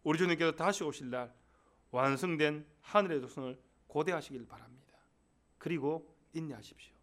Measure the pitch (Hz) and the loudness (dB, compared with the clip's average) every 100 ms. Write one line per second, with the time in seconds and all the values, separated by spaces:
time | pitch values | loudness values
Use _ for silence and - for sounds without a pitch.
0 | 151 160 180 160 165 156 175 196 160 - | 2 2 2 4 2 2 0 0 -4 -6
1 | 127 127 120 _ _ _ _ _ _ 123 | -6 -6 -6 _ _ _ _ _ _ 2
2 | 135 135 180 160 151 151 151 _ - 208 | 2 2 0 4 2 2 -8 _ 2 2
3 | 196 151 127 - 131 127 _ _ _ 147 | 4 -2 -4 -8 -8 -10 _ _ _ -2
4 | 156 170 - 131 110 - - - _ _ | 0 -2 -6 -14 -14 -18 -20 -20 _ _
5 | _ _ _ _ _ _ 160 165 139 165 | _ _ _ _ _ _ -4 -2 0 -2
6 | - _ _ 165 156 117 - - - _ | -8 _ _ -8 -8 -10 -16 -20 -20 _